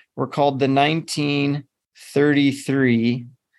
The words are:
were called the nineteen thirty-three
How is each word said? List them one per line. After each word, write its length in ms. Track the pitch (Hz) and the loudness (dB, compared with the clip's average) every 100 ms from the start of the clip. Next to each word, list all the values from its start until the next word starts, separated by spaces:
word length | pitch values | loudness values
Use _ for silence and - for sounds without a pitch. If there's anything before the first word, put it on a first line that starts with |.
| _ - | _ -8
were 100 | 135 | -6
called 320 | - 143 135 | -2 0 0
the 100 | 135 | 0
nineteen 960 | 135 147 160 160 - 147 143 143 143 - _ _ _ - | 2 0 -2 -6 -6 -4 -2 -2 -4 -8 _ _ _ -6
thirty-three 1120 | 143 147 143 139 135 - 135 127 117 117 120 120 - _ | 0 2 4 2 0 -2 0 2 2 0 -2 -6 -20 _